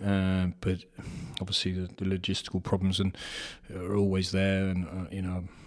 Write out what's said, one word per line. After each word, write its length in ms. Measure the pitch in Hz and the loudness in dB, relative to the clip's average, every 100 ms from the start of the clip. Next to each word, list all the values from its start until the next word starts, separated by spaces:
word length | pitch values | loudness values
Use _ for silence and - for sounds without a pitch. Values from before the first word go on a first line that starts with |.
Uh, 440 | 101 98 92 92 92 - | 2 2 4 2 2 0
but 240 | - 90 - - - - - - | -2 -2 -4 -14 -10 -8 -8 -6
obviously 320 | 92 - 92 | -2 -2 0
the, 160 | 92 90 - | -2 -4 -2
the 80 | |
logistical 560 | 98 95 92 92 - 92 | 0 0 0 -2 -2 -4
problems 360 | - 95 95 92 | 0 2 2 2
and 180 | 95 - - - - - - | 0 -2 -8 -10 -10 -12 -12
are 220 | - - 101 | -8 0 4
always 360 | 98 95 92 | 4 4 2
there, 340 | 95 98 95 98 | 4 4 4 2
and, 200 | 92 90 | 0 -2
uh, 220 | 95 92 | -4 -6
you 100 | 95 | -4
know, 80 | 92 | -4
I'm 180 | 90 90 - | -4 -6 -12